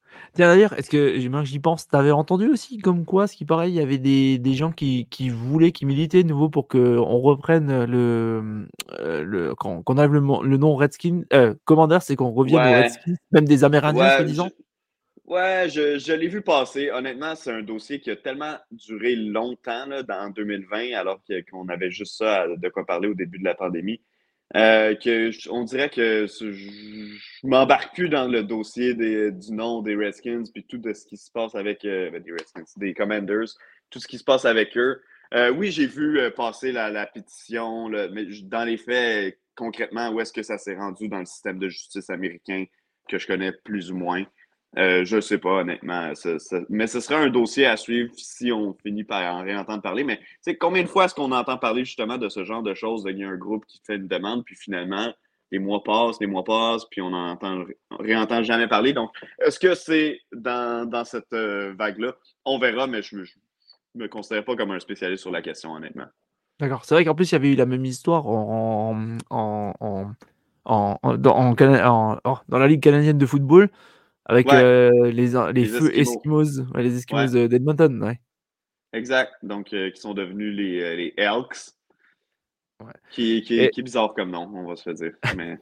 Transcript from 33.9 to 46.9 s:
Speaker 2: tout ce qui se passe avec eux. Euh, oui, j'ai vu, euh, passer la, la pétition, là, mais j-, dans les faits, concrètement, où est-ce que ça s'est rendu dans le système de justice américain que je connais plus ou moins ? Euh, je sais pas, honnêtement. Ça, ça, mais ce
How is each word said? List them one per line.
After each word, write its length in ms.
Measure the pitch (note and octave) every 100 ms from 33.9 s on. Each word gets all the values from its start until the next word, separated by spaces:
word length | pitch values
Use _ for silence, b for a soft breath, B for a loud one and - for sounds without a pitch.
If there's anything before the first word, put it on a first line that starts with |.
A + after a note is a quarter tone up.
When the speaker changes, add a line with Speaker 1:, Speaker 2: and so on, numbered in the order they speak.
Speaker 2:
tout 80 | B2
ce 80 | -
qui 100 | A#2+
se 60 |
passe 220 | - C3 B2+
avec 300 | A2+ G#2 A#2+
eux. 280 | B2 C3 b b b A#2+
Euh, 160 | B2
oui, 180 | C#3 G3+
j'ai 160 | D#3 C3+
vu, 340 | B2 D3+ D3+
euh, 120 | B2
passer 400 | - A#2 G#2+ C3
la, 180 | B2 G#2+
la 160 | G#2 G#2
pétition, 840 | A2 G2 - - A#2 A2+ A2+ A2+
là, 180 | G#2+ F#2+
mais 160 | G2+ F#2+
j-, 120 | G#2
dans 200 | F#2+ A#2
les 140 | A#2 A2+
faits, 600 | - B2 A#2+ G#2+ G2 - _ -
concrètement, 540 | A#2 G#2+ A2 A2 A#2+
où 100 | A2
est-ce 140 | A2
que 80 | -
ça 160 | G#2+ G#2
s'est 180 | - F#2+
rendu 340 | G2+ F#2 A2
dans 100 | F#2+
le 60 | F2
système 340 | - G#2 F#2
de 100 | F#2+
justice 400 | E2+ - G2+ F#2
américain 560 | F2+ F#2 E2+ - F#2+ F#2 _ _ _ -
que 120 | F#2+
je 80 | -
connais 240 | F#2 F#2+
plus 400 | F#2 - G#2 F2
ou 60 | F#2
moins ? 260 | F2 F2+ G2 _ _ _ _ -
Euh, 260 | F#2 F#2
je 160 | F2+ A2
sais 200 | G#2 G#2
pas, 220 | F2+ F#2+
honnêtement. 520 | F2 - - F2 E2
Ça, 240 | D2 F2 D#2
ça, 220 | - F2+ -
mais 160 | G#2
ce 140 | A2+